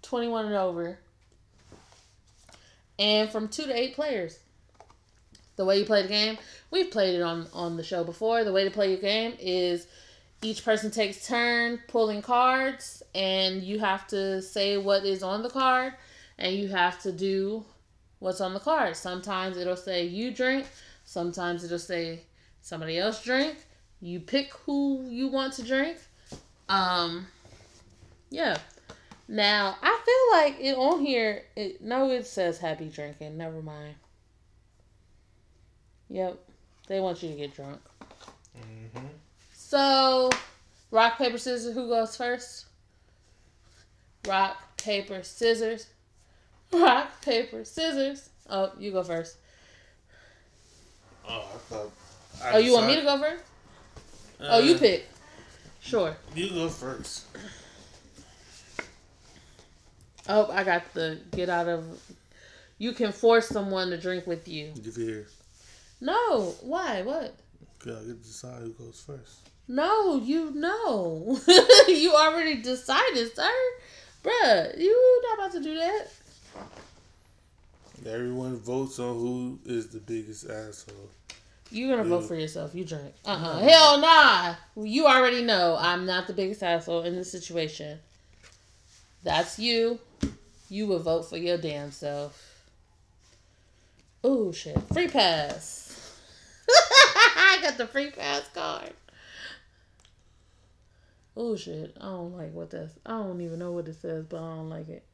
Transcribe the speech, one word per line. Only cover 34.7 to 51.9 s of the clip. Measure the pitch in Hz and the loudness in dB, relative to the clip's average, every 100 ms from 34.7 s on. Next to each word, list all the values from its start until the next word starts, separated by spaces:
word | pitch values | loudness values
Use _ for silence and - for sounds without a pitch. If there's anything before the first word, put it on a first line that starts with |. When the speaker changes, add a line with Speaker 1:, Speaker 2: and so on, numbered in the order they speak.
| _ _ _ _ _ _ _ _ _ _ _ _ _ _ | _ _ _ _ _ _ _ _ _ _ _ _ _ _
Speaker 1:
Yep. | 185 185 180 - _ _ _ - | -6 -6 -6 -20 _ _ _ -6
They | 196 | -4
want | 190 175 | -2 -4
you | 170 | -10
to | 147 | -10
get | 143 | -12
drunk. | 143 139 143 _ _ - - - - _ 117 | -12 -16 -16 _ _ -20 -20 -20 -20 _ -20
Speaker 2:
Mm-hmm. | 110 110 113 117 135 151 _ _ _ | -20 -18 -18 -16 -16 -20 _ _ _
Speaker 1:
So, | - - 285 277 269 262 262 254 262 - - _ _ _ | -20 -2 2 6 6 6 4 2 0 -4 -20 _ _ _
rock, | 220 233 226 | 4 4 2
paper, | 254 233 | -2 -2
scissors. | 254 247 233 | -6 -6 -6
Who | 233 240 | -8 -2
goes | 233 226 - | -2 -2 -4
first? | 240 247 - - - _ _ _ _ _ _ _ _ _ _ _ _ _ _ _ - | -6 -6 -10 -20 -20 _ _ _ _ _ _ _ _ _ _ _ _ _ _ _ -2
Rock, | 190 190 190 - - | 0 0 -4 -14 -10
paper, | 220 202 196 190 | -4 -4 -4 -12
scissors. | 175 - 233 226 220 226 - _ _ _ _ _ _ _ _ | -14 -2 0 0 -2 -6 -14 _ _ _ _ _ _ _ _
Rock, | 349 339 247 285 - | 4 6 6 0 -8
paper, | - 233 233 220 220 | -2 -2 -2 -10 -12
scissors. | - 320 277 269 277 - _ - | -6 -4 -2 -4 -6 -20 _ -8
Oh, | 196 190 - | -4 -4 -6
you | 202 | -6
go | 190 | -6
first. | 175 165 165 - _ _ - - _ _ _ - - _ _ _ _ - - _ _ - - | -4 -6 -8 -16 _ _ -20 -20 _ _ _ -20 -20 _ _ _ _ -20 -20 _ _ -20 -14
Speaker 2:
Oh, | 113 - | -12 -12
I | 113 - | -16 -12
thought | 110 107 | -12 -12